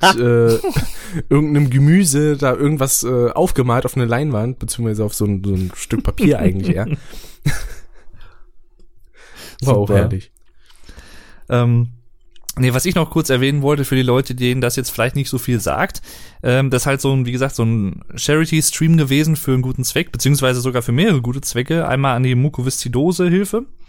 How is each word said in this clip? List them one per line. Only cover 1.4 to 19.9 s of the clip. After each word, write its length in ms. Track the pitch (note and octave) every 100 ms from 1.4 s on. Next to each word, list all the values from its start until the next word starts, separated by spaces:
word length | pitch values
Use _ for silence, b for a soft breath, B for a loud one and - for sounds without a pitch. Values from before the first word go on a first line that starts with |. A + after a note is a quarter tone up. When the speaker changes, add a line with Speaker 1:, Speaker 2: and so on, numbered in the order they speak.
| D3+ D3 C#3+
Speaker 2:
Gemüse 680 | C3 C#3+ F3+ F#3 C#3+ D3+ C#3+
da 180 | C#3+
irgendwas, 480 | A#2 D3 D#3 C3+ -
äh, 280 | A#2+ B2+ A#2+
aufgemalt 540 | - F3+ - A#2+ A#2+
auf 120 | B2+ -
eine 80 |
Leinwand, 560 | A#2 A#2 D3+ A#2 A#2 C3
beziehungsweise 440 | - - A2+ G#2+
auf 100 | G#2
so 100 | -
ein, 180 | G#2 G2
so 80 | G2
ein 180 | F#2+ F#2
Stück 300 | - - A#2
Papier 340 | - - G#3 -
eigentlich 380 | G3+ - F#3 F#2+
eher. 100 | G#2+
Speaker 1:
<laughs> 40 | - B B B B - B B B B B B B B B B - - - - - - B B B B B
Speaker 2:
War 140 | C3 A2
auch 120 | G2+
Speaker 1:
Super. 80 | G2
Speaker 2:
herrlich. 300 | F2 F#2+ - _ - B B B B B B B B B -
Speaker 1:
Ähm, 400 | B2 A#2+ A#2+ A#2+ - - - - - - -
nee, 160 | B2+
was 140 | B2 F3+
ich 80 |
noch 160 | F3 D#3+
kurz 200 | E3 D3+
erwähnen 320 | B2+ C3+ D3
wollte 220 | C#3 D3
für 120 | C3+ C3
die 60 |
Leute, 320 | B2+ B2 C3+
denen 260 | B2+ B2 B2+
das 160 | A#2+ C3+
jetzt 140 | A#2+
vielleicht 260 | - A#2+ C#3
nicht 120 | C3
so 100 | C3
viel 220 | - A#2+
sagt, 420 | E2 C#2 F3+ - B B B B
ähm, 280 | - B2+ C3+
das 120 | B2
ist 40 | D3
halt 140 | C#3
so 120 | C#3
ein, 140 | C3+ B2
wie 60 |
gesagt, 220 | B2 C3+
so 80 | -
ein 380 | A2+ A2+ G2 - -
Charity-Stream 840 | - - D#3 D#3+ D#3 - - D#3+ E3
gewesen 400 | C#3 C#3 D#3 D#3
für 160 | -
einen 100 | C3
guten 220 | B2+ B2+
Zweck, 280 | B2